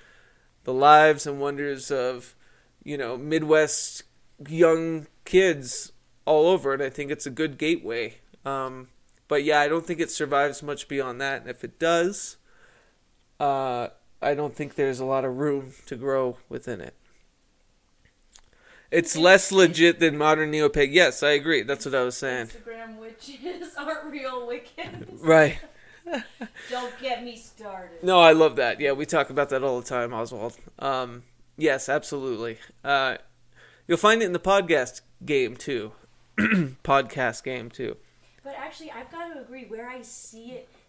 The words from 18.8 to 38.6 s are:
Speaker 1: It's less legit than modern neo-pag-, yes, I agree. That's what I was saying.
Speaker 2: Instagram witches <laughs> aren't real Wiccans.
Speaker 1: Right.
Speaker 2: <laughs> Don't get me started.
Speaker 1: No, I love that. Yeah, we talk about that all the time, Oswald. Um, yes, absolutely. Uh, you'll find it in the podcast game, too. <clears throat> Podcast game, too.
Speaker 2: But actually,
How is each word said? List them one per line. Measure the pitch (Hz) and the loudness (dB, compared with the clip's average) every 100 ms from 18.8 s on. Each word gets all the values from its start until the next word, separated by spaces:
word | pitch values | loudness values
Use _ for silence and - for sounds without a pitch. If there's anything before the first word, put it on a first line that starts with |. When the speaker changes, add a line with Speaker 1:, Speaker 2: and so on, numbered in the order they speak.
| _ | _
Speaker 1:
It's | 160 170 160 | 0 0 4
less | 175 190 - | 8 8 6
legit | 190 175 143 170 165 | 6 6 6 4 6
than | 165 147 | 2 4
modern | 151 156 156 | 4 4 2
neo-pag-, | 151 151 147 139 | 2 2 4 4
yes, | 156 160 - | 6 4 4
I | 147 | 2
agree. | 143 147 147 | 2 2 0
That's | 110 139 139 | 0 -4 -2
what | 131 | -2
I | |
was | 123 120 | -2 -4
saying. | 135 127 113 | -6 -6 -8
Speaker 2:
Instagram | - 233 226 226 220 | -12 -16 -16 -16 -18
witches | 220 226 - 277 330 - - 285 | -20 -20 -20 -14 -12 -12 -12 -10
<laughs> | |
aren't | 294 311 302 | -8 -8 -10
real | 277 262 254 240 | -10 -10 -8 -8
Wiccans. | 247 - - 339 - - - | -10 -12 -14 -14 -14 -16 -4
Speaker 1:
Right. | 160 160 147 - - - - - 339 | 4 6 6 2 -12 -20 -20 -20 -10
Speaker 2:
<laughs> | 285 - - 233 - - | -10 -10 -14 -16 -16 -10
Don't | 247 247 247 | -8 -8 -10
get | 262 233 | -8 -8
me | 240 220 | -8 -16
started. | - - 208 190 180 - | -18 -18 -16 -14 -16 -6
Speaker 1:
No, | 180 180 | 4 8
I | 165 | 10
love | 160 156 123 | 10 6 4
that. | 120 92 | -2 0
Yeah, | 143 | -2
we | 139 151 | -2 -2
talk | 165 135 | -2 0
about | 135 139 | -2 -2
that | 135 | -2
all | 135 123 | -2 -4
the | 123 | -4
time, | 127 120 | -6 -4
Oswald. | 117 117 120 117 - - - | -6 -8 -8 -12 -12 -20 -10
Um, | 139 131 123 120 120 _ _ - | -6 -4 -6 -12 -20 _ _ -4
yes, | 151 135 - | 0 0 -2
absolutely. | 143 - 147 131 113 117 113 - _ | -4 -4 -8 -6 -6 -8 -12 -18 _
Uh, | 135 139 131 - - _ _ _ - _ - | -2 0 0 -4 -10 _ _ _ -20 _ -2
you'll | 165 | 2
find | 208 226 | 4 4
it | 208 | 2
in | |
the | 175 | -2
podcast | 185 196 175 151 123 - - _ - | 2 2 4 0 0 -8 -20 _ -2
game, | 143 120 123 | 0 0 -4
too. | - 123 110 - _ _ | -6 -6 -6 -14 _ _
<clears throat> | _ - 214 202 143 131 | _ -2 0 0 0 -4
Podcast | - 139 123 143 123 110 | 0 2 2 -2 -4 -4
game, | - 127 117 | -8 -10 -10
too. | - 120 - _ _ _ _ | -10 -10 -10 _ _ _ _
Speaker 2:
But | 277 | -20
actually, | 269 | -16